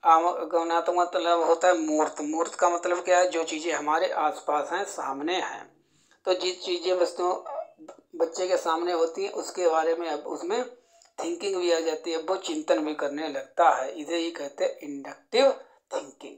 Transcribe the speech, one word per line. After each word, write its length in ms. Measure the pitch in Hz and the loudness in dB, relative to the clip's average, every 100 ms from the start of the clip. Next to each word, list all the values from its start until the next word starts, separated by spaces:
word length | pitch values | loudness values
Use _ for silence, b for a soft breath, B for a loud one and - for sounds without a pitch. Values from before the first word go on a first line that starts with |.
| 170 | 8
आगमनात्मक 920 | 165 170 - 165 170 165 170 165 175 | 6 6 0 0 0 2 0 2 2
मतलब 440 | 175 175 170 170 | 2 2 2 2
होता 260 | 160 165 180 | 4 4 6
है 100 | 185 | 4
मूर्त। 440 | 156 151 151 - | 2 2 0 -2
मूर्त 320 | 151 156 165 - | -4 -2 -2 2
का 140 | 180 | 2
मतलब 340 | 170 180 175 | 2 -2 -2
क्या 160 | 180 180 | 2 4
है, 100 | 180 | 4
जो 140 | 165 | 0
चीज़ें 280 | 160 156 165 | -4 -4 -4
हमारे 360 | 151 147 156 139 - | -4 0 0 0 0
आसपास 500 | 151 147 - 147 143 | -2 -2 -2 -2 -2
हैं, 120 | 175 196 | -4 -6
सामने 540 | - 139 139 151 185 | -6 -8 -6 -4 -2
हैं, 240 | - - - _ _ b b b - | -4 -10 -16 _ _ b b b -2
तो 80 | 180 | 0
जिस 280 | 180 180 | 0 -4
चीज़ें 300 | - 175 170 | -4 -2 0
वस्तुओं 400 | 185 170 - 180 185 - 277 - _ - - _ - | 2 0 0 0 0 -4 -10 -10 _ -20 -20 _ -2
बच्चे 320 | 165 170 185 | -2 0 0
के 100 | 180 | 0
सामने 340 | 175 165 175 | 2 0 0
होती 320 | 175 165 165 | 0 0 0
हैं 80 | 202 | -6
उसके 340 | - 156 - 175 | -6 -8 0 2
बारे 260 | 160 160 165 | 4 2 0
में 140 | 170 | -2
अब 180 | 147 - | -6 -6
उसमें 360 | 156 170 240 508 - b b b - | -8 -4 -2 -4 -10 b b b -8
thinking 380 | 165 175 202 185 | -6 -4 -2 0
भी 160 | 175 | 2
आ 80 | 165 | 2
जाती 300 | 160 156 175 | 2 -4 -4
है, 60 | 160 | -4
वो 160 | 156 185 | -2 -4
चिंतन 460 | - 156 151 170 151 | -2 -6 2 2 2
भी 80 | 151 | -2
करने 320 | 143 143 156 | -4 -4 -6
लगता 420 | 135 - - 170 | -6 -10 4 4
है, 200 | 131 131 | 6 -2
इसे 260 | 165 147 170 | -6 -4 -2
ही 140 | 165 | -4
कहते 340 | 170 143 - 185 | -6 -10 -2 -2
हैं 140 | - | -2
inductive 720 | 147 139 135 143 _ 226 269 - B B _ | -10 -10 -12 -16 _ 4 4 4 B B _
thinking। 440 | - - - - | -8 -8 -16 -18